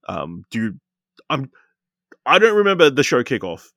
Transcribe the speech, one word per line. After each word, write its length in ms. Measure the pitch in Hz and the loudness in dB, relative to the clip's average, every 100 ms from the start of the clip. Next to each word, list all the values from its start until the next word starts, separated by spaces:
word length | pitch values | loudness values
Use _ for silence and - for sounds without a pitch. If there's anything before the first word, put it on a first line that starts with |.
| - | -10
Um, 340 | 92 73 85 - | -10 -10 -14 -10
do 100 | 117 | -6
you, 160 | 110 - _ _ _ _ _ | -6 -8 _ _ _ _ _
I'm, 220 | 151 135 _ _ _ _ _ _ _ - | -8 -8 _ _ _ _ _ _ _ 0
I 120 | 185 | 4
don't 160 | 226 208 | 4 2
remember 340 | 202 185 156 | 2 4 4
the 140 | 135 | 4
show 200 | 131 131 | 0 0
Kickoff 480 | 120 117 90 82 - | -2 -6 -6 -12 -16